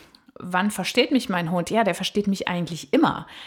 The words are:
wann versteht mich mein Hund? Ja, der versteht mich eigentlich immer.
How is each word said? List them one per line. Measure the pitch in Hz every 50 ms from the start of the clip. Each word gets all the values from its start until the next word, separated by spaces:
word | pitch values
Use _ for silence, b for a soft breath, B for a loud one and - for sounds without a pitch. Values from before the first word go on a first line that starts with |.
| B B B B B - _
wann | - - 180 180 180 190 208
versteht | - - 185 - - 247 240 -
mich | 302 254 220 -
mein | 190 175 170 160
Hund? | 180 180 165 -
Ja, | - 220 226
der | 190 170
versteht | - 185 - - 208 202 202
mich | 196 - - -
eigentlich | 180 175 175 147 175 151 - - -
immer. | 277 330 151 - - - B B B B